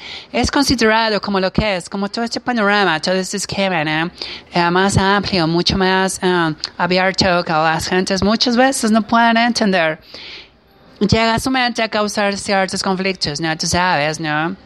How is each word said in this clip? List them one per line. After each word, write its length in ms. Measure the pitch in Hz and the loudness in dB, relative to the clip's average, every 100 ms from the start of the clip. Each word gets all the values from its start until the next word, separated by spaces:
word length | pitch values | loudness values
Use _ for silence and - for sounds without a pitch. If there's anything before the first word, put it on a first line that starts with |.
| - - - | -16 -16 -8
es 200 | 226 247 | -2 0
considerado 680 | 294 277 262 220 220 226 202 | 0 2 2 4 4 2 0
como 200 | - 196 | 0 0
lo 120 | 185 | 0
que 260 | - 214 185 | 0 0 -2
es, 120 | - | -4
como 200 | 196 202 | -6 -4
todo 140 | 233 | -4
este 160 | 233 269 | -6 -6
panorama, 600 | 254 240 202 208 190 156 | -4 0 2 4 4 2
todo 160 | 185 190 | 0 -2
este 220 | 185 202 | -2 -6
esquema, 460 | - - 196 175 | -6 -2 -2 0
¿no? 280 | 151 156 170 - - - - | -2 -2 -2 -6 -14 -16 -6
Eh, 160 | 175 170 | 0 2
más 280 | 180 196 202 | 4 2 2
amplio, 500 | 196 202 196 190 160 | 2 2 0 0 0
mucho 300 | 170 175 196 | 0 0 0
más, 420 | 185 190 190 - | 2 2 0 -2
eh, 320 | 185 180 165 151 - - | 0 2 0 -2 -8 -4
abierto 680 | 180 185 185 180 196 175 | 0 2 0 2 2 2
que 100 | 175 | 0
las 340 | 156 160 160 - | 0 2 0 -2
gentes 340 | 185 190 190 | -2 0 0
muchas 340 | 190 226 262 233 | 0 0 2 2
veces 360 | 262 262 220 | 2 2 2
no 100 | 220 | 2
pueden 360 | 214 233 233 226 | 2 2 4 4
entender, 600 | 240 233 214 185 160 156 - - - - - _ _ _ - - | 2 0 0 2 0 -2 -10 -20 -18 -18 -20 _ _ _ -16 -4
llega 360 | 196 226 226 226 | 0 2 2 0
a 40 | |
su 100 | 269 | 0
mente 320 | 262 247 233 | 0 -2 -2
a 80 | 220 | -2
causar 480 | 214 208 214 202 202 | -2 -2 0 -2 -2
ciertos 460 | - 196 185 185 | -2 0 0 -2
conflictos, 580 | 196 185 190 185 160 143 | -2 -2 -2 -4 -6 -4
¿no? 160 | 165 160 | -4 -4
Tú 80 | 170 | -2
sabes, 540 | 175 180 156 151 156 | 0 2 2 0 -2
¿no? 360 | 156 151 160 196 | -2 -2 -2 -6